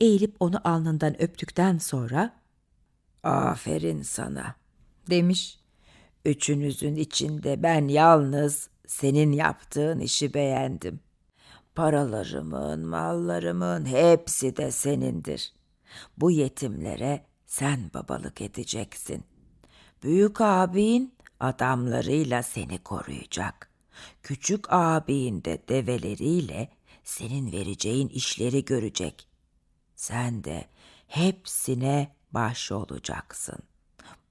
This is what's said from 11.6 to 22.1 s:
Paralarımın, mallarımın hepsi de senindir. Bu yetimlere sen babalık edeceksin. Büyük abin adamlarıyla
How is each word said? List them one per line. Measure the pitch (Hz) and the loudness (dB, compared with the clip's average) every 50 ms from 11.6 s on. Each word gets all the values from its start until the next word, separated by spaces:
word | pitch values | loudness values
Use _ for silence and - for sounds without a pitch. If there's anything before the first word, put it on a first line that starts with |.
| _ _ - | _ _ -6
Paralarımın, | - 165 156 147 143 143 127 107 107 95 - 73 69 76 80 76 67 71 73 76 78 80 | 0 2 2 4 2 2 0 -2 -4 -6 -6 -6 -8 -8 -6 -6 -6 -6 -4 -6 -6 -6
mallarımın | 82 85 82 80 82 85 85 - 87 85 85 - 85 87 87 87 90 90 - 151 | -4 -4 -4 -2 -2 -2 -2 -2 -2 -2 -2 -2 -2 -2 -2 -2 -2 -2 -2 -4
hepsi | 131 127 131 165 170 170 165 165 - - - - 131 127 | -2 2 6 8 8 8 6 4 0 -4 -2 -2 -2 -2
de | - 151 135 | -2 -4 -4
senindir. | - - - 139 143 131 131 131 123 - - - - - - - _ _ _ _ _ _ _ _ - - - - _ | -4 -2 0 0 0 0 0 -2 -4 -4 -6 -8 -8 -8 -8 -12 _ _ _ _ _ _ _ _ -20 -20 -20 -16 _
Bu | - - 175 | 0 4 4
yetimlere | 175 156 143 131 - - 143 123 98 - 78 104 - - - 135 143 - - _ _ _ _ | 4 4 4 0 -2 -4 -6 -6 -6 -6 -8 -8 -6 -4 -4 -4 -4 -4 -6 _ _ _ _
sen | - - - 139 143 143 127 104 78 - | -8 -6 -4 -2 -2 -2 -2 -4 -8 -10
babalık | - - - 64 - - 69 - - | -10 -8 -6 -6 -6 -6 -10 -10 -10
edeceksin. | - 101 - - - - - 113 - - - - - - - - - _ _ _ _ _ _ _ _ - _ - - - _ _ - | -10 -10 -10 -10 -8 -8 -6 -8 -8 -8 -10 -14 -10 -10 -10 -10 -12 _ _ _ _ _ _ _ _ -20 _ -20 -20 -20 _ _ -2
Büyük | 131 160 185 202 214 208 - | 2 4 6 6 4 4 4
abin | 226 208 196 185 185 180 180 196 208 220 233 247 262 262 - _ - - _ - | 4 4 6 4 4 2 2 2 4 4 4 2 2 0 -8 _ -20 -20 _ -4
adamlarıyla | - 131 131 - 123 127 131 123 123 123 117 123 123 - | -4 -2 -2 0 0 0 0 0 0 0 -2 -2 0 0